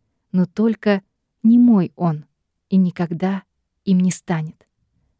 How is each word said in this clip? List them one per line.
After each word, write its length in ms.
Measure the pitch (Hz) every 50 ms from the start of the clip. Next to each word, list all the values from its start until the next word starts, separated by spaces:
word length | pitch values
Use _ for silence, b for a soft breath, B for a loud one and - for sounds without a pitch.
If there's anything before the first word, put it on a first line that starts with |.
| _ _ _ _ _ -
Но 140 | - 185 180
только 560 | 175 - - 214 226 214 - - 214 202 190 _ _ _ _ _ _ _ _ -
не 160 | 220 233 240
мой 320 | 240 240 220 196 170 - _
он 300 | - 175 170 151 151 151 _ _ _ _ _ _ _ _ -
и 80 | 196
никогда 680 | 190 185 175 - - 175 160 170 156 190 190 196 190 _ _ _ _ _ _ _ _ -
им 140 | - 185 180
не 120 | 180 185
станет. 560 | - - - - 180 156 156 160 - _ _ _ _ _ _ _ _ _ _ _ _